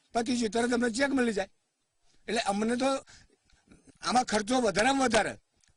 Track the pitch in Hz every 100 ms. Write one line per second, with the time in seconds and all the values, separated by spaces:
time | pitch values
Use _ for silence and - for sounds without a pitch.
0 | _ 226 240 247 220 226 240 247 240 220
1 | 277 269 240 190 190 _ _ _ _ _
2 | _ _ - 220 196 202 220 240 262 269
3 | - - - _ _ _ _ - - _
4 | 165 226 247 214 208 254 226 180 233 269
5 | 262 226 170 104 _ _ _